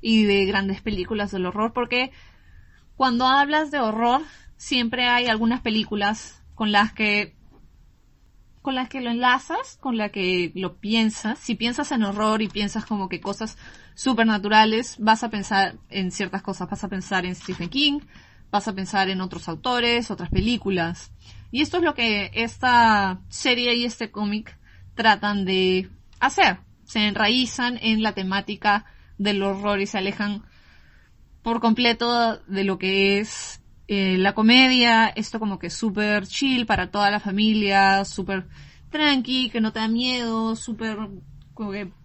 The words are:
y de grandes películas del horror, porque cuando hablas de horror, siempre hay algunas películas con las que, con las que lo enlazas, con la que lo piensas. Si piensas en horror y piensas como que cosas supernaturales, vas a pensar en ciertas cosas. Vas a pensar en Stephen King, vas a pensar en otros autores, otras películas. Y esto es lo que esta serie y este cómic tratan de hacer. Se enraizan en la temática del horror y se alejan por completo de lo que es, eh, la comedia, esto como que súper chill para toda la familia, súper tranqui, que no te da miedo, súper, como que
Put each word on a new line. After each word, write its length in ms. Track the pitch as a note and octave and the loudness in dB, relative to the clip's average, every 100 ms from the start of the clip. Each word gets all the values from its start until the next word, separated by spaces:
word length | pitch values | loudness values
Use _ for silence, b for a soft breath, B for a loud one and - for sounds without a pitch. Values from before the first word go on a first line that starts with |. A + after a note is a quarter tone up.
y 220 | A3 A3 | 4 4
de 220 | G#3 G3 F#3+ | 6 4 4
grandes 360 | G3+ G3 F#3+ | 0 -2 -4
películas 500 | A3+ G3+ F3+ A3 G3+ | -4 -6 -4 -4 -4
del 140 | G3 F3+ | -2 -4
horror, 280 | F#3+ A3+ | -2 -2
porque 380 | A#3 A#3+ B3 B3+ b b b b b b b b - | -2 -2 -2 -4 b b b b b b b b -2
cuando 300 | C4 A#3 B3+ | 0 2 4
hablas 460 | C4+ C#4+ D4+ D#4 | 4 4 2 0
de 80 | C#4+ | -2
horror, 420 | A3+ G#3+ A#3+ B3+ D#4 B B - | -2 0 2 2 -2 B B -20
siempre 500 | - C4 A#3+ B3 B3 | -4 -2 -2 0 2
hay 200 | A#3+ A#3+ | 2 2
algunas 340 | A3 A3+ A#3+ | 2 2 0
películas 840 | A#3+ A3 G#3 G#3+ G3+ A3 - - - - | 0 -2 -2 -2 -2 -2 -10 -20 -20 -6
con 160 | G#3+ | 2
las 220 | G#3 G#3+ | 2 2
que, 420 | - G#3+ G#3 G3+ - - - - - - _ _ _ - _ - - | 0 0 0 -2 -10 -20 -20 -20 -20 -20 _ _ _ -20 _ -20 -12
con 140 | - C4 | -6 -4
las 140 | B3+ | -6
que 120 | C4+ | -6
lo 80 | A#3+ | -4
enlazas, 680 | A#3 B3 B3+ - F4 C5 - | 0 2 2 0 -6 -6 -8
con 180 | C4+ A3+ | -4 -2
la 120 | G#3 | -4
que 420 | G#3 F3+ F3+ F3 F3+ | -2 -2 0 -2 -4
lo 220 | F#3 F3+ | -8 -8
piensas. 640 | G3+ A3+ A3 G#3+ G#3+ A#3+ | -2 0 0 0 -6 -6
Si 160 | - A#3 | -6 -4
piensas 360 | A#3 A#3+ C#4+ | -2 -4 -2
en 120 | C4 | 0
horror 380 | G3+ G3+ G#3+ G#3+ | 0 0 0 0
y 80 | A3 | -2
piensas 360 | G3+ G#3 A3 G#3+ | -4 -4 -6 -6
como 220 | G#3 F#3+ | -6 -4
que 140 | F3 | -6
cosas 360 | F#3+ G3+ A3 - B B B B | -6 -6 -8 -12 B B B B
supernaturales, 1040 | C4+ A#3 A3+ G#3 G#3 G#3+ A3 A3 - - | -2 2 2 2 4 6 6 2 -4 -4
vas 240 | G#3+ A3+ | 2 2
a 60 | A#3 | 2
pensar 480 | G#3+ G3 G3 F#3+ - - | -6 -2 0 0 -2 -10
en 220 | G3 F#3 | -4 -4
ciertas 300 | - F#3+ G3 | -4 -6 -4
cosas. 280 | - F#3+ F3+ | -8 -8 -8
Vas 140 | G3 | -8
a 60 | G3 | -6
pensar 360 | F#3+ F#3 F#3+ F3+ | -8 -4 -4 -2
en 100 | F3+ | -8
Stephen 340 | - F#3 E3+ | -8 -8 -6
King, 300 | C4+ D4 C#4+ - b b b b | 0 0 0 -8 b b b b
vas 160 | G#3 G#3+ | -4 -2
a 60 | |
pensar 360 | F#3+ F#3 G3 F#3+ | -8 -4 -2 0
en 120 | F#3 | -2
otros 260 | F#3 E3+ - | -6 -8 -10
autores, 640 | D#3+ B3+ B3 A#3 A#3+ A3+ | -6 -2 0 2 0 -2
otras 180 | G3 E3+ | -8 -2
películas. 840 | F#3 G#3 A#3+ G3 F#3 E3 F3 - - B B B | -2 0 -2 -2 -2 -2 -6 -14 -20 B B B
Y 100 | B3 | -2
esto 160 | D#4 F4 | 0 0
es 60 | |
lo 100 | E4 | 0
que 380 | D4 A#3 G#3 G3 | 0 0 0 -2
esta 880 | - A3+ - B3+ A#3+ A3+ G#3+ G3 F#3 - | -4 -6 -2 4 6 6 4 2 -4 -10
serie 440 | - C4+ B3 A#3+ A#3+ | -4 0 0 2 0
y 100 | A#3+ | -2
este 260 | - A3 | -6 -10
cómic 480 | G3+ G#3 G#3+ - - b b b - | -4 -4 -4 -6 -20 b b b 0
tratan 500 | A3+ G3+ G#3 G3+ F#3 | 4 4 2 -2 0
de 440 | F#3 F#3 F#3 F#3 - - - | 2 2 2 -2 -14 -20 -2
hacer. 400 | B3+ D#4+ D#4+ F3+ - - | 0 4 2 2 -10 -20
Se 240 | - A3+ G#3 | -8 -2 0
enraizan 720 | G3+ G#3+ B3+ B3 - B3 B3 | 2 2 2 0 -2 -4 -2
en 220 | A3 A3 | 0 0
la 80 | A3 | 0
temática 760 | G3 F#3+ G3 G3 G#3 G#3+ G3+ b b b b | -2 -2 -4 -4 -2 0 0 b b b b
del 260 | G3 G3+ | 0 0
horror 360 | G3 G3 G#3 G3+ | 0 -2 -2 -2
y 60 | G3+ | -2
se 120 | G#3 | -2
alejan 460 | F#3+ G3 G#3 G#3 b b b b b b b - - - | -4 -4 -4 -6 b b b b b b b -20 -20 -10
por 200 | A3+ A3+ | -4 0
completo 760 | A3+ A3 B3 A3+ A#3 A#3+ A#3 G#3+ - | 2 4 2 2 0 2 0 -2 -6
de 160 | F#3+ | -2
lo 160 | G3 F#3 | -2 -2
que 400 | F#3+ G3 G3 G3+ | -2 2 2 2
es, 420 | G#3+ - - - - - - | -2 -10 -14 -16 -20 -20 -4
eh, 300 | G3+ F#3+ F#3 | 0 2 2
la 160 | G3 | 2
comedia, 760 | G3 A3 B3 C4 B3+ A#3+ A3+ A3+ | 4 6 8 6 6 6 6 4
esto 320 | - G#3+ A3+ | 0 -8 -6
como 180 | G#3+ F#3+ | -6 -6
que 100 | - | -8
súper 580 | - A3+ G3 G#3 G#3 G3 | -4 -4 -2 0 0 -2
chill 380 | - C#4 B3+ A3+ | -2 0 0 0
para 260 | G3 F3+ | 0 0
toda 200 | G3+ G3+ | 0 2
la 80 | G#3 | 0
familia, 840 | G#3 G3 A3 G#3+ G3+ G3 G3 G3 | -2 0 2 2 4 4 6 4
súper 440 | G3 - F3+ F#3+ - B B B - | 0 -6 -4 -6 -6 B B B -10
tranqui, 600 | D4+ D4+ C#4 B3 C4 B3+ | 0 2 2 0 -2 -2
que 120 | A#3 | -2
no 100 | A3 | -2
te 80 | A3 | 0
da 80 | A3 | -2
miedo, 680 | A3+ B3+ B3+ A#3 A3+ A3+ A3 | 0 0 -2 -2 -2 -2 -4
súper, 420 | - G#3+ A3+ G#3+ G#3+ F#3+ - - - | -8 -8 -6 -6 -10 -12 -18 -20 -20
como 180 | - G#3+ | -10 -8
que 220 | G3 F#3+ - | -8 -10 -14